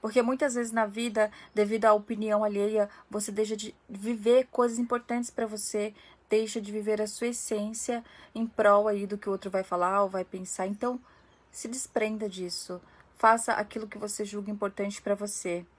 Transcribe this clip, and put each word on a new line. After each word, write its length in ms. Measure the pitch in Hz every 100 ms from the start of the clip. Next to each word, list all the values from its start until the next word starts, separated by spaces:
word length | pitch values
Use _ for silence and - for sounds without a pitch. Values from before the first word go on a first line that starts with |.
Porque 220 | 226 247
muitas 320 | 233 262 294
vezes 160 | 240 233
na 160 | 226 214
vida, 440 | 208 240 214 214 - -
devido 340 | - 208 220 220
à 60 |
opinião 520 | 214 208 220 220 208
alheia, 440 | 214 202 202 214 202 - -
você 220 | 208 202
deixa 240 | 202 214 220
de 180 | 214 - _
viver 580 | 196 208 233 208 247 254
coisas 280 | - 240 233
importantes 500 | 240 240 - 240 240
pra 180 | - 226
você, 460 | 214 - 214 208 208 - - _
deixa 320 | 214 220 226
de 100 | 202
viver 320 | 214 208 214
a 40 | 214
sua 200 | - 240
essência 760 | 240 - 214 208 220 - 240 233 - -
em 120 | 220 226
prol 400 | - 208 202 214
aí 200 | 208 202
do 120 | 202
que 100 | 202
o 40 |
outro 180 | 190 196
vai 140 | 190
falar 380 | 190 180 180 196
ou 60 | 196
vai 160 | 190
pensar. 420 | 185 190 185 - 190
Então, 340 | 208 247 254 - - _ _ _
se 160 | - -
desprenda 600 | 254 - - 214 214 214
disso. 520 | 185 180 - - 180 - - - -
Faça 380 | 226 226 226
aquilo 340 | 226 208 226 220
que 100 | 208
você 260 | 208 -
julga 260 | 208 208 202
importante 500 | 208 202 - 202 202
pra 120 | - 202
você. 500 | 208 - 185 175 175